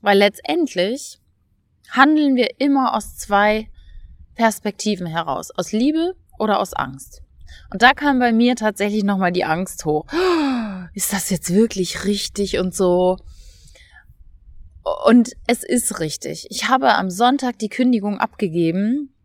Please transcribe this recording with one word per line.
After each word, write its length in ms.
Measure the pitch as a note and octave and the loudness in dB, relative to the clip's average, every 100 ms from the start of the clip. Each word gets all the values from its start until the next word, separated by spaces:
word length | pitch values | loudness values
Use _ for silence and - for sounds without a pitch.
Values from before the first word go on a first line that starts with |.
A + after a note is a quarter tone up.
Weil 160 | G#3 G3 | 4 4
letztendlich 1000 | G3+ - - D#4+ D4+ F#3 F#3 C4+ - - _ _ _ _ _ _ _ | 4 0 -4 -2 -2 -2 -2 -4 -10 -20 _ _ _ _ _ _ _
handeln 460 | - C#4 D#4 C#4+ B3+ | 4 4 6 4 2
wir 240 | A3 - | 0 0
immer 340 | C#4 C#4 B3+ | 2 2 2
aus 220 | - - - | -2 -6 -14
zwei 540 | - G3+ G#3 A3 A3 - - - - - - | 0 4 4 2 -4 -18 -20 -20 -20 -20 -20
Perspektiven 720 | - A3+ G#3+ G#3+ - G#3 G3 F3+ | 0 0 2 -8 -4 -4 -2 -4
heraus. 440 | D#3+ E3 B2 - | -4 -2 -4 -6
Aus 200 | - F3+ | -8 -4
Liebe 420 | G#3+ C4 D#4 E4+ F#4+ _ _ | 0 0 0 -2 -6 _ _
oder 220 | A3 G3 | 0 0
aus 140 | F#3+ | 0
Angst. 480 | - C3+ C3+ - - - _ - - - | -4 -6 -8 -20 -20 -20 _ -20 -20 -14
Und 120 | F#3 | 2
da 100 | B3 | 4
kam 260 | C#4+ D4 C4 | 4 2 2
bei 140 | B3 | 4
mir 240 | A3+ A#3+ A#3+ | 4 4 2
tatsächlich 480 | G#3+ G#3 G#3 G#3+ | -2 -2 -2 0
nochmal 280 | G3 G3 F#3 | 0 0 0
die 120 | F3+ | 0
Angst 400 | D#3 D#3+ F#3 - | -2 -2 -4 -6
hoch. 220 | D#3+ D3+ - | -2 -2 -2
<gasps> 800 | D#4+ F#4 E4+ C#4+ B3 A3 F#3+ F3 | -2 0 0 0 -2 -4 -8 -12
„Ist 180 | G3+ - | -8 -4
das 180 | G3 - | -4 -2
jetzt 240 | F#3 - | -4 0
wirklich 500 | F3+ A3+ G3 F3+ - | 2 2 0 -4 -4
richtig?“ 540 | - G3+ - - G3 - | -4 -4 -6 -4 -2 -2
und 160 | F#3 | -2
so. 440 | - F#3 F3+ F3+ F#3 - - - - - - - - _ - - - - - - - - - - | 0 2 4 2 0 -6 -20 -20 -20 -20 -20 -20 -20 _ -20 -20 -20 -20 -20 -20 -10 -6 0 6
Und 240 | A#3+ A3+ - - | 6 4 -4 -4
es 160 | A#3+ | -4
ist 380 | - B3 - G3+ | -2 -2 -2 -4
richtig. 480 | D#3+ - - D#3+ - | -6 -6 -10 -12 -12
Ich 180 | - - | -8 0
habe 260 | C4 C4+ | 2 2
am 140 | G#3 F#3+ | 2 -2
Sonntag 500 | F3+ A#3+ C4+ B3+ - | 0 2 2 -2 -4
die 100 | G#3+ | -8
Kündigung 500 | - B3+ A#3 G3+ G3+ | 0 2 2 0 -4
abgegeben 960 | - - G3 E3 E3 F3 G#3 C4+ C#4 _ | -4 -2 -4 0 0 0 -2 -2 -6 _